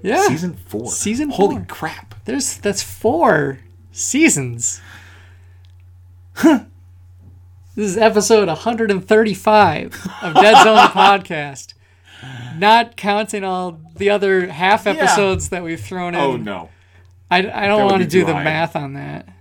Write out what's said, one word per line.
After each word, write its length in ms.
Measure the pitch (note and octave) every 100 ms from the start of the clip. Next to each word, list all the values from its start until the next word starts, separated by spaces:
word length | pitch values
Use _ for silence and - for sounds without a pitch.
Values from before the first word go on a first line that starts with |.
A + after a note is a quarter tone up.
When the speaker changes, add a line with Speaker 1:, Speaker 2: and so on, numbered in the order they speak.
Speaker 1:
Yeah. 260 | F#3 D4 G4+
Speaker 2:
Season 280 | D#3+ F3+ - -
four. 220 | G#2+ A#2
Speaker 1:
Season 420 | - G3+ A#3 D4
Speaker 2:
Holy 280 | G#3 G3 G#2+
Speaker 1:
four. 80 | F2+
Speaker 2:
crap. 460 | - D#3+ - - - -
Speaker 1:
There's, 320 | G3 - -
that's 240 | G3+ F#3+
four 800 | - - A3 D#4+ C#4 D#3 C#3 C3+ - - -
seasons. 880 | - - C#4 D#4+ E3 B2+ A#2 - - - - - - - - - - - - - - - - -
Speaker 2:
Huh. 300 | - D#4+ C4 - - - - - - - - - - - -
Speaker 1:
This 160 | G#3
is 60 | F#3
episode 500 | A3+ G#3 G3+ A3 F#3+
a 60 | D#3
hundred 340 | A3+ A#3 A3
and 180 | F#3+ -
thirty-five 840 | G#3+ A3 F#3+ - G#3+ F#3+ D3+ - - - -
of 100 | F3+
Dead 300 | D#3 G3+ A3
Zone 140 | A3 A3
Speaker 2:
<laughs> 120 | A#3+
Speaker 1:
Podcast. 840 | - G3 G3 F#3+ D#3+ C#3+ C#3 - _ _ _ _ - C3 B2+ A#2+ D#3
Not 400 | G3+ A3+ A#3 -
counting 460 | G3+ G#3 G#3+ G#3
all 360 | F#3+ F#3 F3+ D#3+ D#3 -
the 140 | G3
other 380 | G#3 G3 F#3+ F3+
half 380 | D3+ F#3 A3 G#3
Speaker 2:
Yeah. 60 |
Speaker 1:
episodes 560 | D#4 B3+ G#3+ G3 F#3 -
that 140 | F3+
we've 160 | E3+ E3
thrown 360 | - F#3 F3 F3
in. 40 |
Speaker 2:
Oh, 140 | C#3 B2
no. 320 | G#2 F#2 E2 _ _ _ _ _ _
Speaker 1:
I, 80 | F3+
I 40 |
don't 120 | G3
Speaker 2:
That 220 | - G3+ G#3 G3+
would 60 |
Speaker 1:
wanna 100 | F#3+
Speaker 2:
be 60 | E3+
Speaker 1:
do 100 | F3+
Speaker 2:
too 40 | E3+
Speaker 1:
the 80 |
Speaker 2:
high. 100 | F3
Speaker 1:
math 320 | D#3+ D#3 E3 D#3+
on 180 | C#3 C#3
that. 300 | C#3+ D3 - _